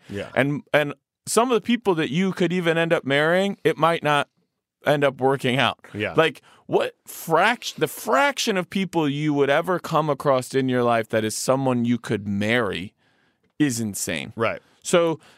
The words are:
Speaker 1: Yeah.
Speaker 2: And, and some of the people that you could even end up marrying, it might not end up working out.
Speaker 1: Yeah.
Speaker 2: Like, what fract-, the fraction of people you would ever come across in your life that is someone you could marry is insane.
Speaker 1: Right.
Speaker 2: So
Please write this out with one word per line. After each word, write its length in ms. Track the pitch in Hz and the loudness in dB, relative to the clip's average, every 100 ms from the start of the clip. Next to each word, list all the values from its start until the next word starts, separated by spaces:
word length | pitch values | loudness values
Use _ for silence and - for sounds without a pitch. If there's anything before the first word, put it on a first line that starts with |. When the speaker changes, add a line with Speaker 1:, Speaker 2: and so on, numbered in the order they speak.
| - | -12
Speaker 1:
Yeah. 200 | 101 - - | -10 -6 -2
Speaker 2:
And, 260 | 139 147 - | -2 -4 -2
and 220 | 143 147 - _ _ - | -2 -2 -8 _ _ -2
some 240 | 220 247 | 0 2
of 40 | |
the 100 | 226 | 0
people 300 | - 240 202 165 | 0 0 0 0
that 140 | 156 | 0
you 220 | 156 190 | 0 -2
could 200 | - 175 | 0 0
even 240 | 180 170 160 | 0 0 0
end 140 | 165 | 2
up 120 | 165 | 0
marrying, 520 | 127 143 156 180 202 196 | 0 0 2 2 0 -2
it 120 | 156 147 | -2 2
might 260 | 160 170 | 0 0
not 240 | 147 147 - _ _ _ _ _ - | 0 0 -2 _ _ _ _ _ 0
end 160 | 147 | 2
up 160 | 143 131 | 2 2
working 380 | 131 135 131 127 | 0 2 0 2
out. 200 | 113 - - | 0 -2 -10
Speaker 1:
Yeah. 200 | 104 101 | -6 -2
Speaker 2:
Like, 280 | 85 160 - _ _ - | 2 2 0 _ _ -2
what 280 | - - - - | -2 -2 -8 -20
fract-, 680 | - - 165 208 240 - | -12 0 2 2 0 -6
the 140 | - 151 | -6 -6
fraction 680 | - - 254 285 269 - 190 | -6 -2 2 2 0 -2 -2
of 140 | 170 | -2
people 380 | 196 190 - 147 | -4 -2 0 0
you 260 | 143 151 | 0 0
would 160 | 143 139 | 2 2
ever 280 | 143 165 175 | 2 0 -4
come 280 | - 156 156 | -2 0 0
across 460 | 135 147 131 127 | 0 0 0 0
in 140 | 135 131 | -2 0
your 140 | 127 | 2
life 240 | 120 117 110 | 2 0 0
that 160 | 113 | -2
is 120 | 110 - | -2 -2
someone 480 | - 131 135 123 | 0 0 2 0
you 140 | 117 120 | 0 0
could 280 | - 110 101 | -2 -4 -2
marry 680 | 101 104 123 104 85 95 _ _ _ _ _ _ - | -2 0 0 0 -4 -10 _ _ _ _ _ _ -2
is 200 | 147 117 | 0 0
insane. 520 | 110 95 - 80 67 - | -4 -6 -6 -6 -8 -4
Speaker 1:
Right. 260 | 110 87 _ _ | -4 -4 _ _
Speaker 2:
So 360 | - 175 170 156 - | 0 2 2 -2 -10